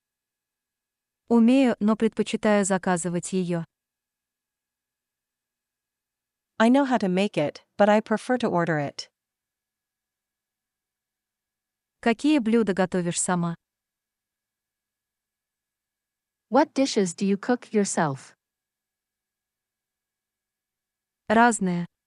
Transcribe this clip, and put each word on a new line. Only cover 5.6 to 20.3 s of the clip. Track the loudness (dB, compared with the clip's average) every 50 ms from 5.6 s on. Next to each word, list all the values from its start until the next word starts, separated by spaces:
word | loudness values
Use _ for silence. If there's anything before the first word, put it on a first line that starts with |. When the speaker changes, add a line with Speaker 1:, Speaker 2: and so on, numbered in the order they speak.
| _ _ _ _ _ _ _ _ _ _ _ _ _ _ _ _ _ _ _ 0
Speaker 2:
I | 2 4
know | 4 4 2
how | 2 0 0
to | 0 0
make | 0 0 -2 -2 -2 -4
it, | -4 -4 -6 -10 _ _ _ 2
but | 2 4
I | 4 2
prefer | 2 -2 -6 -6 -4 -4 -4
to | -4 -2 -2
order | -2 -2 -2 -2 -2 -4
it. | -4 -8 -10 -14 -20 -20 _ _ _ _ _ _ _ _ _ _ _ _ _ _ _ _ _ _ _ _ _ _ _ _ _ _ _ _ _ _ _ _ _ _ _ _ _ _ _ _ _ _ _ _ _ _ _ _ _ _ _ _ _ _ _ _ _ -6
Speaker 1:
Какие | -2 -2 -2 0 0 0 2 2
блюда | 0 0 0 0 2 0 0
готовишь | -2 -2 -2 -2 -4 -4 -4 -4 -4
сама? | -4 -2 -2 -2 -2 -4 -6 -10 _ _ _ _ _ _ _ _ _ _ _ _ _ _ _ _ _ _ _ _ _ _ _ _ _ _ _ _ _ _ _ _ _ _ _ _ _ _ _ _ _ _ _ _ _ _ _ _ _ _ _ _ _ _ _ _ _ -2
Speaker 3:
What | 0 0 0 0 0
dishes | -2 -2 0 0 -2 -2 -2 -2
do | -4 -2
you | -2 -2 -2
cook | -2 -2 -4 -4 -4 -4
yourself? | -2 -2 -2 -2 -2 -2 -2 -2 -4 -6 -12 -20 _ _ _ _ _ _ _ _ _ _ _ _ _ _ _ _ _ _ _ _ _ _ _ _ _ _ _ _ _ _ _ _ _ _ _ _ _ _ _ _